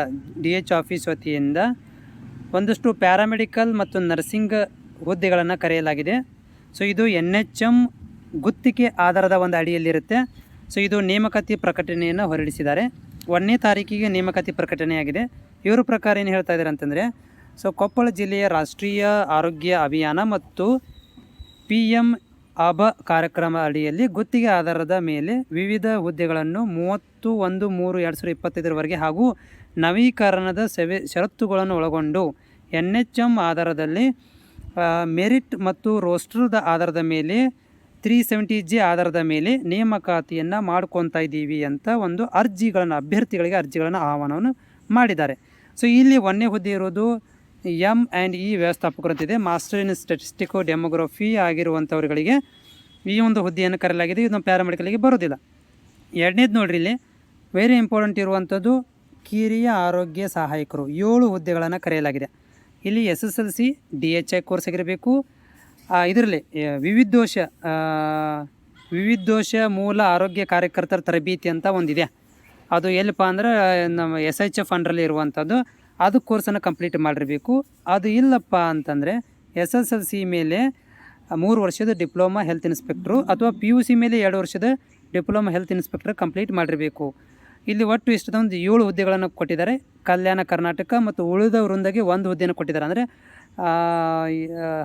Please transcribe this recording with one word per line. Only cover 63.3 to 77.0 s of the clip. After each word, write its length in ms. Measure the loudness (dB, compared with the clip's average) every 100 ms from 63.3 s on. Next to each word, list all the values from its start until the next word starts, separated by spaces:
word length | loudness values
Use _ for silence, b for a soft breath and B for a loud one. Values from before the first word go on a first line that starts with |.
| -4
ಎಲ್ 120 | -4
ಸಿ, 260 | 0 -2 -2 _ -4
ಡಿ 120 | -2
ಎಚ್ 220 | -2 -2
ಐ 60 | -4
ಕೋರ್ಸ್ 280 | -2 -4 -4
ಆಗಿರಬೇಕು. 580 | -6 -4 -4 0 0 -2 b b b b b -2
ಆ, 140 | 2
ಇದರಲ್ಲಿ, 360 | 2 2 2 0
ಆ, 360 | -4 -6 -4 -2
ವಿವಿಧೋಷ, 600 | 2 4 4 4 2 0
ಆ, 320 | -4 -6 -4 -2 -2 -2 -2 -2 -2 -6 -10 _ _ _ -8
ವಿವಿಧೋಷ 640 | -2 0 0 2 0 0 0 0
ಮೂಲ 340 | 0 0 2
ಆರೋಗ್ಯ 440 | 4 4 0 -2
ಕಾರ್ಯಕರ್ತರ 560 | -2 0 0 -2 -2 -2
ತರಬೇತಿ 480 | 0 -2 -2 -4 -4
ಅಂತ 180 | -2 0
ಒಂದಿದೆ. 460 | 0 0 -2 -4 _ _ b b b -4
ಅದು 180 | -2 0
ಎಲ್ಲಿಪ್ಪ 340 | 0 0 0
ಅಂದ್ರೆ 640 | 0 2 2 4 4 2 0
ನಮ್ಮ 280 | -2 -2 -2
ಎಸ್ 240 | -2 -2
ಎಚ್ 180 | -2 -2
ಎಫ್ 140 | -2
ಅಂಡರಲ್ಲಿ 320 | -2 0 0
ಇರುವಂಥದ್ದು. 840 | 0 0 -2 -2 -2 -2 -2 _ _ 0
ಅದು 200 | 2 2
ಕೋರ್ಸನ್ನು 400 | 2 -2 0 -2
ಕಂಪ್ಲೀಟ್ 360 | -2 -4 -4
ಮಾಡಿರಬೇಕು. 680 | 0